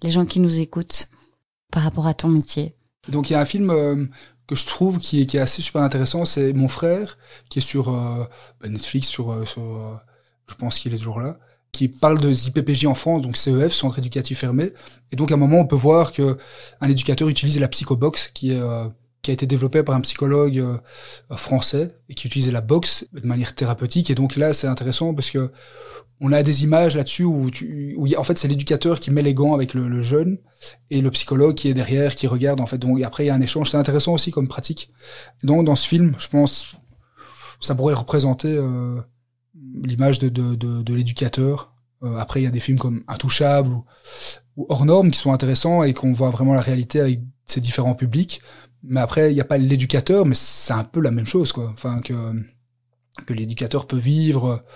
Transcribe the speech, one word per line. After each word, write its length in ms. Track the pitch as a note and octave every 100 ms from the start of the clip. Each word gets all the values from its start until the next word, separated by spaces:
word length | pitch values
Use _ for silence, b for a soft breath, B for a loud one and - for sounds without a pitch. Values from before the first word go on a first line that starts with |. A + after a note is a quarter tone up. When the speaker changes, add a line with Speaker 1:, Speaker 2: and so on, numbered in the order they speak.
Speaker 1:
les 80 | E3
gens 160 | E3+ F3
qui 120 | F#3
nous 200 | F3 E3
écoutent 500 | D#3+ E3+ F3 - - b b b _ _ -
par 100 | E3
rapport 240 | D#3 E3 D#3+
à 80 |
ton 140 | D3+ E3
métier ? 480 | D#3 - - D#3 - _ _ -
Speaker 2:
Donc, 220 | D3 C#3
il 20 |
y 20 | D3
a 60 |
un 40 | C#3
film, 260 | G3+ G3
euh, 340 | D#3+ D3 C#3+ C3+ B B B -
que 100 | C#3
je 100 | -
trouve 340 | - F#3 F3
qui 220 | - D3
est, 40 | C3+
qui 100 | D#3
est 60 |
assez 200 | D#3+ -
super 200 | D3+ D3+
intéressant, 420 | C#3+ C3+ B2 E3+
c'est 300 | E3+ C#3+ C3+
Mon 160 | C#3 C3
frère, 480 | - E3+ F3+ G#3+ - B B B
qui 100 | C#3
est 20 |
sur, 280 | - C#3 C3
euh, 340 | B2 A#2+ A#2+ A#2+ B B B
bah, 80 | -
Netflix, 400 | G#2+ - C3+ C3
sur, 200 | - A#2
euh, 140 | A2+ A2
sur, 160 | -
euh, 320 | A2+ A2+ A2 A2 _ _ _ _ -
je 80 | -
pense 240 | B2 -
qu'il 140 | B2+
est 40 | A2+
toujours 220 | A2+ A2
là, 180 | C3 E3+ b b _
qui 160 | - C3
parle 320 | C3 D#3 D#3
de 100 | C#3+
I 200 | B2 B2+
P 120 | D3
P 100 | C3+
J 140 | C3+ D3
en 80 | B2+
France, 260 | E3 E3
donc 140 | B2+ A#2
C 160 | C#3
E 160 | C3 E3
F, 60 |
Centre 260 | - C3+ B2
Éducatif 400 | B2 B2+ - C3
Fermé. 320 | B2+ B2 F#3 B B B -
Et 60 | B2+
donc, 140 | D3+
à 20 |
un 40 | D3
moment, 220 | C#3 E3+
on 80 | D3
peut 80 | C#3+
voir 380 | C#3 E3 E3
que 240 | - C#3 C3+ B B B B
un 100 | C#3
éducateur 380 | C3 - C3 D#3
utilise 320 | C#3+ C#3+ D3
la 80 | C3
psychobox, 640 | - - B2 D3 D3 -
qui 200 | - C3
est, 80 | B2+
euh, 240 | A#2+ A#2 A2+ - _ _
qui 100 | -
a 20 |
été 120 | C3 C3+
développée 380 | C3+ B2+ D#3
par 120 | C#3+ B2+
un 60 |
psychologue, 580 | - - C#3 C#3+ C#3+ C3
euh, 180 | B2 A#2+ B B B B B A#2
français 600 | - C3 - C#3+ E3+ - -
et 60 |
qui 140 | C#3 A#2+
utilisait 240 | C#3 B2+
la 100 | A#2+
boxe 440 | A2 E3 - - -
de 160 | D3+ A#2
manière 260 | B2 A#2+
thérapeutique. 560 | - A#2+ A#2 B2 F3 E3
Et 60 | B2+
donc 220 | C3+ C#3+
là, 160 | D#3
c'est 140 | D3 C#3
intéressant 460 | B2+ B2+ B2 E3
parce 160 | D3+ C3
que 220 | C3+ C3 B B B B B B -
on 120 | C3+
a 100 | D3
des 220 | D3 C#3
images 320 | D3+ D#3+ E3+ D3
là-dessus 300 | C3+ - F3+
où 260 | D3+ B2+
tu, 420 | B2+ - D3 C#3+ C#3+
où 120 | C#3
y 80 | -
a, 40 |
en 40 |
fait, 160 | C#3 F3
c'est 80 | C#3
l'éducateur 520 | C#3+ C#3+ D3+ E3+ E3
qui 120 | -
met 100 | D3
les 140 | D3 C3+
gants 180 | D3
avec 220 | D3+ C3 B2+
le, 120 | B2
le 140 | B2
jeune 380 | A#2+ D3 F3 F#3+ B B B B -
et 120 | C#3+
le 100 | C3+
psychologue 420 | B2+ - C3+ D3
qui 140 | C#3+ C#3+
est 80 | C3
derrière, 400 | B2+ C3+ C#3+ C3
qui 100 | C3
regarde, 340 | B2 C#3 C3+
en 60 | A#2+
fait. 140 | C3
Donc 200 | B2+ C3
après, 220 | B2 - D3
il 20 |
y 20 |
a 60 | C3+
un 60 |
échange. 280 | B2+ - B2+
C'est 80 | D3
intéressant 360 | C#3+ D3 F3
aussi 180 | E3+ -
comme 160 | D#3 C3+
pratique. 440 | - - D#3 - B B B B B
Et 20 | C#3
donc, 180 | D#3+
dans 120 | D#3 C#3
ce 120 | -
film, 280 | E3+ E3+ C3
je 100 | -
pense, 460 | C#3+ C#3+ - - - _ _ B B B B B B
ça 160 | - C3
pourrait 180 | C#3+
représenter, 580 | C3 A#2+ D3+ C3+ C3 D3+
euh, 480 | D3+ C3+ B2 B2 B2 - _ _ _ _ E3 C3 B2+
l'image 340 | C3 A#2+ C#3 C3
de, 120 | C3
de, 260 | B2 B2 A#2+
de, 260 | A#2+ A#2+
de 120 | A2+ A#2+
l'éducateur. 800 | A#2+ A#2+ A#2+ - C3 C#3+ - _ _ -
Euh, 120 | B2 A2+
après, 260 | A2 C#3
il 40 | B2+
y 20 |
a 40 |
des 80 | A#2+
films 200 | - C3
comme 240 | B2+ A2+ -
Intouchable 640 | - C3 - C#3+ C#3+ C3
ou, 160 | B2 - B B B B B B -
ou 100 | -
Hors 160 | C3+ C#3+
Normes 260 | F#3 F3+
qui 80 | C3
sont 140 | C#3
intéressants 500 | C3+ C3 B2+ E3+ E3+
et 100 | D3
qu'on 200 | B2+ C3
voit 180 | B2 C3
vraiment 240 | A#2+ C3+ C3+
la 60 |
réalité 380 | A#2+ B2+ A#2+ D3+
avec 200 | C3+ A#2+ B2 - -
ces 160 | C3
différents 320 | A#2+ B2+ B2
publics. 480 | B2 B2 B2+ F3+ - B B B _
Mais 200 | B2+ C3
après, 300 | B2+ - D#3
il 40 | C#3+
n'y 60 |
a 40 | C#3
pas 140 | C#3+
l'éducateur, 640 | C3+ C#3 C3 C#3 C3 G3 E3
mais 100 | B2+
c'est 380 | - - -
un 100 | A2+
peu 160 | A2 E3
la 120 | D3
même 160 | A#2+ A2
chose, 240 | F#3 C#3+
quoi. 180 | - A#2
Enfin, 280 | A2 B2+ A#2+
que, 120 | A#2 A#2+ A2+ A2+ G#2+ _ _ _ _ _ _ - -
que 80 |
l'éducateur 540 | A2 A2 A2+ A#2 C#3 C3+
peut 100 | B2+
vivre 640 | B2 D3+ D#3 C#3 B2 A#2 B